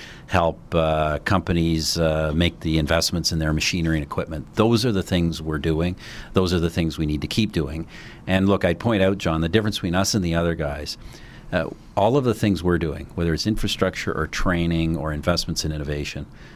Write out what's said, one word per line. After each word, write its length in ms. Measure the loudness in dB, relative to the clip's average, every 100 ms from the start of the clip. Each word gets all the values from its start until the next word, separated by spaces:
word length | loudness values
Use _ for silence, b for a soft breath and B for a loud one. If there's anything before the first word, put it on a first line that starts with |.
| B B B
help, 460 | 2 2 0 -2
uh, 460 | 0 2 2 0 0 0
companies, 720 | 0 2 2 2 2 0 0
uh, 340 | 2 2 0
make 280 | 2 2 0
the 160 | -2 0
investments 560 | 2 2 2 -2 -2
in 60 | 0
their 120 | 0
machinery 460 | 0 0 0 0 0
and 60 | -2
equipment. 420 | -6 -6 -8 -4 0
Those 300 | 4 4 2
are 80 |
the 100 | 0
things 380 | 0 2 2 0
we're 180 | -4 -2
doing. 380 | 0 0 0 -4 B B B
Those 220 | 0 2
are 60 | 2
the 80 | 2
things 280 | 0 -2 0
we 80 | -2
need 140 | -2
to 80 | -2
keep 240 | 0 0
doing. 340 | 0 -4 -6 -10 B B B B
And 200 | 2 4
look, 160 | 4
I'd 160 | 2 0
point 240 | 0 4
out, 140 | 4 2
John, 240 | 0 0
the 80 | 2
difference 260 | 2 2 -2
between 180 | 0 0
us 180 | 2 2
and 80 |
the 120 | 2 2
other 200 | 0 0
guys, 420 | -4 -6 -8 -10 B B B B B
uh, 180 | -2 -2 -8 -8 0
all 220 | 4 4
of 60 |
the 100 | 2
things 300 | 2 2 2
we're 160 | 2 2
doing, 260 | 0 -4 -8 -2
whether 180 | 0
it's 120 | 0 0
infrastructure 640 | 0 -2 0 0 -2 -4
or 160 | -4 -4
training 720 | 0 0 2 2 2 2 0
or 160 | -2
investments 500 | -2 0 0 0 -4
in 80 | -4
innovation, 540 | -4 -4 -4 -6 -8 -12 B B